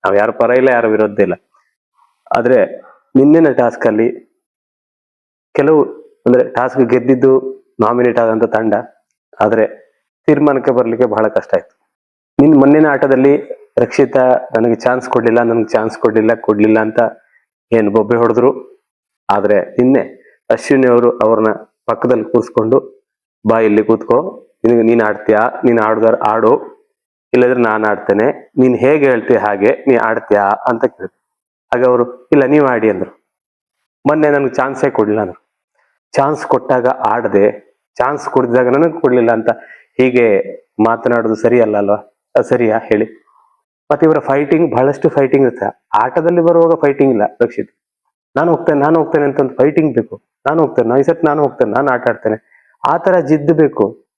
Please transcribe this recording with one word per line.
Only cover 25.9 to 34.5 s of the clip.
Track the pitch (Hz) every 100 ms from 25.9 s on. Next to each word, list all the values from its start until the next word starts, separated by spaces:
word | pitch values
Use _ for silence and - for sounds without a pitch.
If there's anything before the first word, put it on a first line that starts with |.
| 110 113
ಆಡು, | 110 104 113 110 139 - - _ _ _ _ _
ಇಲ್ಲದ್ರೆ | 123 123 127
ನಾನ್ | 117 107
ಆಡ್ತೇನೆ, | 107 98 - 101 120 - - -
ನೀನ್ | 127 120
ಹೇಗೆ | 127 151 139
ಹೇಳ್ತೀಯ | 120 - 117
ಹಾಗೆ | 104 101 104 139 -
ನೀ | 120
ಆಡ್ತೀಯಾ?" | 113 113 - 104
ಅಂತ | 101 107 127 117
ಕೇಳಿದ್ರು. | 127 _ - _ _ _ _ _ _
ಆಗ | 123 127
ಅವರು, | 123 120 -
"ಇಲ್ಲ, | _ 147
ನೀವ್ | 131 151 135
ಆಡಿ" | 120 110
ಅಂದ್ರು. | 95 95 _ _ _ _ _ _ _ _ _ 139
"ಮೊನ್ನೆ | 156 151
ನನ್ಗೆ | 147 139